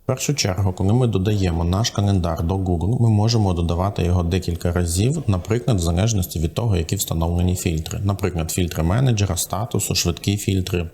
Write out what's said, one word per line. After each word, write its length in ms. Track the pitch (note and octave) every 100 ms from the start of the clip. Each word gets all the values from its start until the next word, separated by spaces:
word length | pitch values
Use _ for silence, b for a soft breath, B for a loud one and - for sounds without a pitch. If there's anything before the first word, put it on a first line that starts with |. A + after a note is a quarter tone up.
| -
В 20 |
першу 260 | G#2+ -
чергу, 380 | C#3+ G2+ F#2 G2
коли 200 | F#2 G2
ми 140 | A#2+ B2
додаємо 580 | G#2 G2 G#2 F#2 E2
наш 260 | E2+ F#2+ A#2
календар 520 | - G2+ G2 E2+ E2
до 140 | E2+ F#2+
Google, 460 | F2+ E2+ F2+ B2
ми 60 | A#2
можемо 440 | G#2 G#2+ A#2 G2
додавати 500 | F2 E2+ E2+ G2 G#2
його 200 | F2 F2+
декілька 500 | E2+ F2+ - E2+ F2
разів, 500 | F2 F2 E2+ A#2 D#3+ -
наприклад, 500 | F#2 - A#2+ - G2+
в 40 |
залежності 580 | E2+ E2 A2 G#2 - D#2+
від 160 | D#2+
того, 220 | - A#2 F2
які 200 | E2+ F#2
встановлені 600 | - E2 E2+ F2 F2+ F2
фільтри. 440 | F#2 D#2+ D#2+ -
Наприклад, 460 | G2 G2+ F#2+ - D#2+
фільтри 320 | - F2 -
менеджера, 540 | D#2+ A2 C3+ G#2+ G2 -
статусу, 580 | - F#2 A#2 A2 -
швидкі 420 | G2 F2 D#2+ - G2+
фільтри 540 | - F#2+ F2 F2+ E2